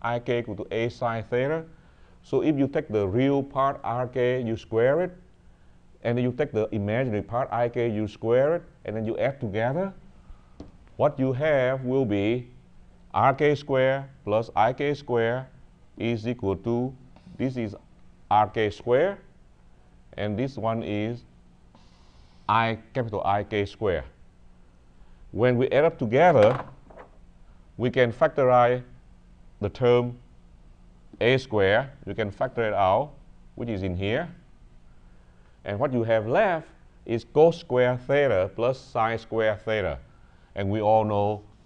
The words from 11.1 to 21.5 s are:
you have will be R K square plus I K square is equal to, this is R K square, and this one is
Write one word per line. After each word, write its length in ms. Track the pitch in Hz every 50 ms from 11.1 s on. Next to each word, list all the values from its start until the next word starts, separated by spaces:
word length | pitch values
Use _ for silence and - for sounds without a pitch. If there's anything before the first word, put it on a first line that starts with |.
| 147 131
you 140 | 131 131 127
have 500 | 123 151 160 151 135 127 127 131 135 131
will 220 | 123 127 135 135
be 460 | 104 104 101 101 107 120 123 123 - - - - - - - - - - - - - -
R 220 | 98 110 135 135
K 200 | 139 151 147 147
square 540 | 139 - - 135 131 131 131 135 135 135 135 - - -
plus 260 | 101 104 110 117 - -
I 180 | - 107 117 131
K 220 | - 143 143 147
square 540 | 147 - - 123 117 113 113 120 127 131 - - - - - _ _ - - - -
is 300 | 104 117 120 110 104 120
equal 280 | 123 123 - 95 98
to, 380 | 90 95 117 117 120 127 131 135 - - - - - - - - -
this 180 | 123 135 131
is 180 | 127 113 104 98 - - - - - - - - - - -
R 180 | 101 107 107 101
K 220 | - 117 110 104
square, 480 | - - - 117 120 131 165 196 202 202 - - - - - - - _ - - - - - - - - - - - -
and 200 | 98 104 104 98
this 180 | 127 139 135
one 260 | - 101 113 113 113 80
is 420 | 73 104 104 107 113 120 120 - - - - - -